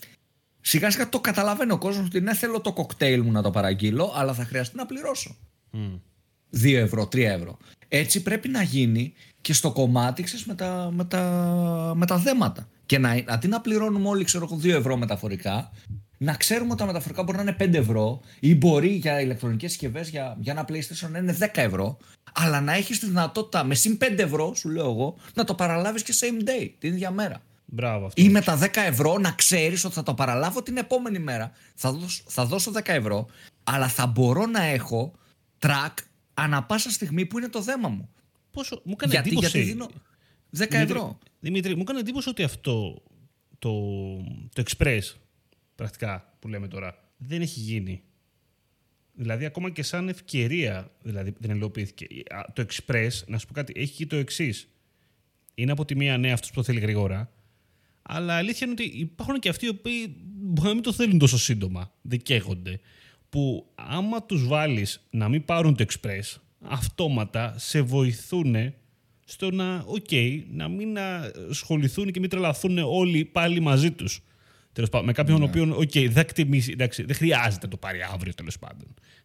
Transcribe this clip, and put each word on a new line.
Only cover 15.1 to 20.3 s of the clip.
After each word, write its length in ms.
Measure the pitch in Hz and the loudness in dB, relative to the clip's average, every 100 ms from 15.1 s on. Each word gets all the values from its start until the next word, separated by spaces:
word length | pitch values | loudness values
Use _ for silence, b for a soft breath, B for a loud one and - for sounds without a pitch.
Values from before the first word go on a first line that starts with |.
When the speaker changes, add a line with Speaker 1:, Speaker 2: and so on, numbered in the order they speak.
| 101 110 95 98 107 - B B 104 - _ | -2 -4 -4 -2 -4 -6 B B -14 -14 _
Speaker 1:
να 160 | 143 | -2
ξέρουμε 340 | 143 - 233 240 | 0 0 0 0
ότι 80 | 220 | -2
τα 80 | 202 | -2
μεταφορικά 360 | 175 - - | -4 -4 -4
μπορεί 140 | 180 185 | -2 -2
να 60 | |
είναι 100 | 202 | -2
πέντε 260 | 185 196 165 | 2 4 4
ευρώ 420 | 113 110 107 135 B B | 4 2 0 -2 B B
ή 140 | 143 | 6
μπορεί 340 | 156 170 143 180 | 8 8 6 4
για 320 | 196 156 143 | 2 0 0
ηλεκτρονικές 500 | 131 117 120 110 175 | 0 -2 -2 -2 -4
συσκευές, 380 | - 135 143 165 | -6 -6 -6 -8
για, 280 | 151 131 | -8 -8